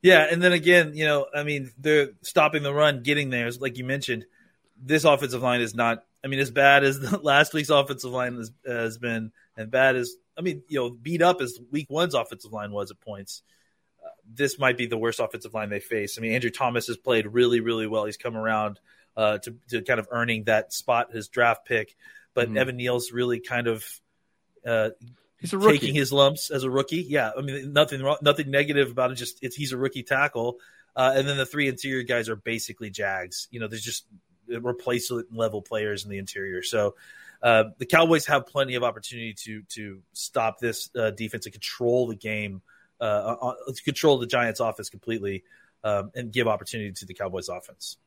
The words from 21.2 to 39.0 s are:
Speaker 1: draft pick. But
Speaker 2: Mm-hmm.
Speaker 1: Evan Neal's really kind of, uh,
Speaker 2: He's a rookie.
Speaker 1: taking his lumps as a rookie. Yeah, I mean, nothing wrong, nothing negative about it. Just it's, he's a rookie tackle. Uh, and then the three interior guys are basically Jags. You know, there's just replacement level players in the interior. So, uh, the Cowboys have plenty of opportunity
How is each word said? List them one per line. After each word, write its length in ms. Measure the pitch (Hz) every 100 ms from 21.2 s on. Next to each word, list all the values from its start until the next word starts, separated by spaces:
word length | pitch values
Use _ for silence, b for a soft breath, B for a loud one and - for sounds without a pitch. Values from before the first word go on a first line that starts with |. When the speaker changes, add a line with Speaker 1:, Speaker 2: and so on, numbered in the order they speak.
| 101
Speaker 1:
draft 380 | 127 120 110 -
pick. 300 | 113 107 _ B B B
But 140 | - 120
Speaker 2:
Mm-hmm. 80 | 110
Speaker 1:
Evan 200 | 131 123
Neal's 340 | 123 123 123
really 280 | 120 123 120
kind 280 | 120 123 120
of, 180 | 110 - - _ _ _ _ _ _ 117
uh, 240 | 113 110 - 117 _ _ _
Speaker 2:
He's 140 | 170
a 40 | 196
rookie. 200 | 208 147
Speaker 1:
taking 160 | 139 143
his 160 | 131
lumps 380 | 139 139 147 -
as 120 | 147
a 60 | 131
rookie. 360 | 131 135 160 175
Yeah, 240 | 143 110 110
I 40 |
mean, 300 | 139 139 135
nothing 280 | 143 156 135
wrong, 160 | 135 151
nothing 280 | 147 143 143
negative 400 | 139 147 143 131
about 200 | 120 127
it. 40 | 127
Just 220 | 120 -
it's, 140 | 131 -
he's 160 | 139
a 60 | 127
rookie 260 | 131 131
tackle. 540 | 120 135 143 120 117 123 b b b -
Uh, 180 | 131 135
and 120 | 139
then 100 | 139
the 80 | 131
three 220 | 147 139
interior 340 | 123 139 131
guys 240 | 123 120 113
are 80 | 107
basically 540 | - 113 - 107 107
Jags. 580 | 95 101 95 90 - -
You 80 | 120
know, 80 | 110
there's 160 | 110
just 220 | 110 - _ - _ _ 117
replacement 880 | 117 120 123 - 123 120 123 117 113
level 260 | 113 104
players 420 | 92 110 107 101
in 60 | 98
the 80 | 98
interior. 460 | 98 101 98 92
So, 320 | - 113 104 - B B B B
uh, 220 | 120 113 107 -
the 80 | 127
Cowboys 400 | 165 165 165 147
have 220 | 147 120
plenty 260 | 143 135 127
of 80 |
opportunity 520 | 120 110